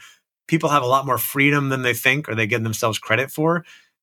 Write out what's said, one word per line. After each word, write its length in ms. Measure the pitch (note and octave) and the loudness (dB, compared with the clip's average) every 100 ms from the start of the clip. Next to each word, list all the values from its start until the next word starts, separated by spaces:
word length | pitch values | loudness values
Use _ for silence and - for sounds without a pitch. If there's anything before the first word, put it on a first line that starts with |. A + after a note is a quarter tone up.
| - _ _ _ - | -10 _ _ _ -2
people 200 | E3 D#3+ | 0 2
have 140 | D3 | 2
a 40 | B2 | 2
lot 180 | C3+ C#3 | 2 2
more 120 | A#2+ | -2
freedom 520 | - C#3 C#3 D3 C#3 | -2 0 2 2 0
than 140 | C3 | 0
they 100 | B2 | -2
think 340 | A#2+ C3 C#3 D3+ | 0 0 0 -2
or 80 | A2 | -2
they 120 | A2 | -2
give 160 | A#2 | -2
themselves 360 | A2+ A2 A#2 G#2+ | -2 -2 -2 -2
credit 320 | - A2+ C3+ | -2 -2 0
for. 320 | - D#3 E3+ - - _ _ | -2 0 -2 -6 -18 _ _